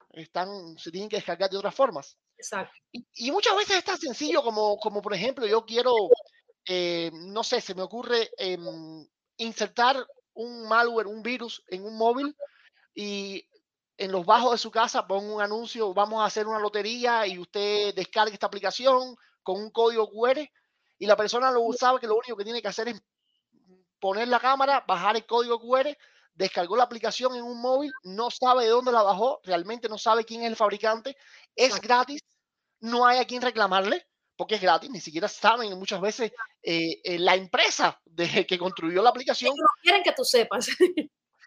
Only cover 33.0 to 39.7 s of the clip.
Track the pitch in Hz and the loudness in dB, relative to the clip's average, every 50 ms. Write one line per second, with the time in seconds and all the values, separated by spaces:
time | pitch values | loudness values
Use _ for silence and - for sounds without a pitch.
33 | 247 247 247 254 233 - 247 247 247 247 220 220 208 190 185 190 190 214 320 359 | 6 6 6 4 2 0 -2 -4 -4 -2 0 0 0 2 2 2 2 2 0 -2
34 | - _ _ _ _ _ _ - 175 - 214 196 185 180 170 165 - - 240 165 | -4 _ _ _ _ _ _ -8 -6 -4 -2 2 4 4 4 4 2 -4 -12 -12
35 | - 165 151 165 214 202 - - - 208 226 247 226 202 185 180 196 - 214 170 | -12 -8 -6 -4 -4 -6 -2 2 4 4 4 4 0 -6 -8 -8 -8 -6 -6 -2
36 | 190 220 214 - 233 208 - - 220 - _ _ - 180 165 165 165 165 160 - | -2 -4 -2 -2 -6 -6 -6 -10 -14 -14 _ _ -6 -2 -2 0 0 -2 -4 -6
37 | - 185 175 165 180 185 185 190 190 175 - 277 370 415 - - 277 165 - _ | -6 -6 -2 0 4 4 4 2 2 0 2 2 2 2 2 2 0 0 0 _
38 | _ _ 165 165 170 151 147 202 175 - 185 175 175 185 180 - 165 165 175 185 | _ _ -6 -4 -2 0 0 0 0 0 -2 -2 -2 -4 -4 -4 -4 -2 2 4
39 | 220 240 226 247 269 320 - - 247 254 285 311 320 311 | 4 4 4 2 0 -2 -2 0 0 -2 0 2 2 2